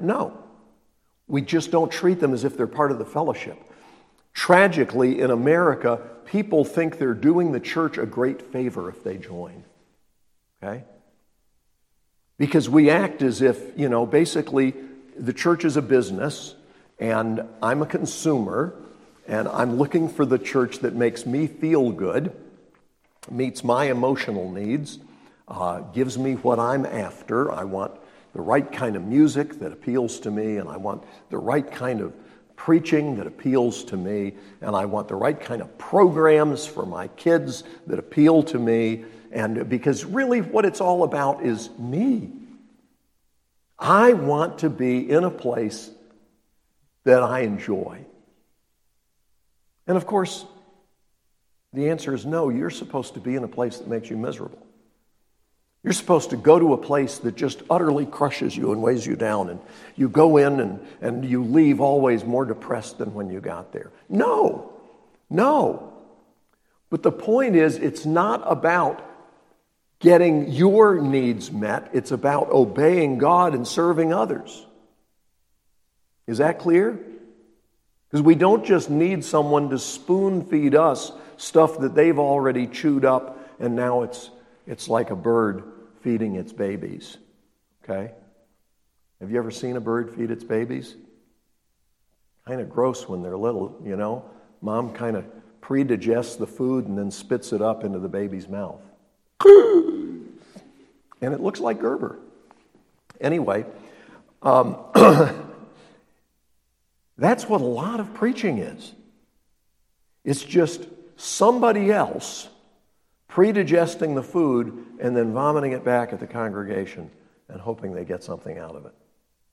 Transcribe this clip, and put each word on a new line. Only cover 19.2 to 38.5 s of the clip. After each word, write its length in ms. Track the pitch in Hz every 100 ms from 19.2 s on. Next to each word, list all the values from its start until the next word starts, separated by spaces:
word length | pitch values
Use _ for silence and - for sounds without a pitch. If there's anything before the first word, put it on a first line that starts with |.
| -
and 180 | 107 113
I'm 280 | - 120 120
looking 320 | 143 175 160
for 180 | - 135
the 120 | 123
church 420 | - 139 123 -
that 140 | 123
makes 300 | 107 120 117
me 220 | 127 131 156
feel 460 | - 156 160 123
good, 420 | 85 92 107 170 - - _ _ _ _ _ _ _ -
meets 320 | 123 131 -
my 220 | 120 120
emotional 640 | 143 123 127 135 - 101 92
needs, 480 | 92 104 143 147 - - - _ _ -
uh, 340 | - 90 87
gives 380 | 87 90 131 117
me 160 | 131
what 240 | 127 123 117
I'm 260 | 117 135
after. 680 | 127 117 92 - - 117 143
I 120 | 82
want 280 | 98 95 98 - - - _
the 80 | -
right 300 | 85 131 139
kind 260 | - 123 101
of 80 |
music 560 | 90 131 151 131 147 -
that 120 | 117
appeals 460 | - - 123 120 -
to 100 | 110
me, 260 | 104 107 104
and 120 | 85
I 80 | 80
want 280 | 101 98 - - -
the 80 | -
right 320 | 101 147 139
kind 300 | - 123 117
of 120 | 90 - - - _ -
preaching 600 | - 165 165 156 147 120
that 100 | 95
appeals 580 | - 135 127 120 110
to 120 | - 98
me, 380 | 90 104 98 98 - -
and 160 | - 101
I 80 |
want 240 | 101 104 101
the 80 | 98
right 220 | 120 151
kind 220 | - 120
of 160 | - -
programs 880 | - 180 185 156 160 151 151 135 -
for 200 | - -
my 220 | 85 92
kids 560 | - 170 165 139 127 - - -
that 120 | -
appeal 440 | - - 151 160
to 140 | 151